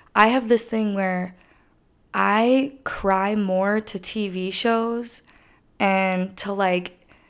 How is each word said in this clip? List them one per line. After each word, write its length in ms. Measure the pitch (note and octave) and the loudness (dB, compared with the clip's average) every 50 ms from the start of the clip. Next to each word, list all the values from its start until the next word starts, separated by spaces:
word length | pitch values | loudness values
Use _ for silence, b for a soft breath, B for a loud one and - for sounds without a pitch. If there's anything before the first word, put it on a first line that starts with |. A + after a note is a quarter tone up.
| B B _ | B B _
I 120 | G#3 G#3 A3 | 4 6 6
have 180 | A#3+ C4+ A#3+ A3 | 6 2 2 2
this 220 | A#3 A3+ A3+ - | 2 2 2 -2
thing 240 | - A3 A3 G#3 G3+ | -2 -2 -2 -2 -2
where 400 | G3 G3 F#3 F#3 F3+ F3+ F#3 F3+ b b b b b b b b b b _ _ _ _ _ - | -2 -2 0 -2 -2 -4 -6 -10 b b b b b b b b b b _ _ _ _ _ -4
I 600 | G3 G3 G3 G3+ G#3+ A3+ A#3+ B3+ C4+ C4+ C#4+ C#4 - - | 0 0 2 2 2 4 4 4 2 2 0 -6 -10 -12
cry 520 | - - - - G3 F#3+ F#3+ F#3+ G3+ G#3+ | -10 -10 -4 0 0 0 2 0 0 0
more 440 | G#3+ G#3 F#3+ F#3 F#3 F#3+ G3+ G#3 A3 | -2 0 0 0 0 2 2 0 0
to 180 | G#3+ - - F#3+ | -2 -4 -10 -8
T 300 | F#3 - - A3 G#3 G3 | -8 -8 -4 -4 -4 -4
V 200 | F3+ F#3 F#3 F#3+ | -4 -4 -6 -4
shows 720 | F#3+ - - A#3 A3+ A3+ A3+ A#3 A#3 A#3 A#3+ A#3+ - - b b b b b b b b b _ _ _ | -4 -2 0 0 0 0 0 -2 -4 -4 -6 -6 -8 -8 b b b b b b b b b _ _ _
and 560 | G#3 G3 F#3+ F#3+ F#3+ F#3+ F#3 F#3 F#3 F#3+ F#3+ - | 0 2 2 2 2 0 0 -2 -2 -4 -6 -8
to, 140 | - G3+ | -6 -6
like, 440 | G3+ G3 G3 F#3 F3+ F3+ F3+ - - _ _ b b b b | -2 0 0 0 0 0 -2 -6 -16 _ _ b b b b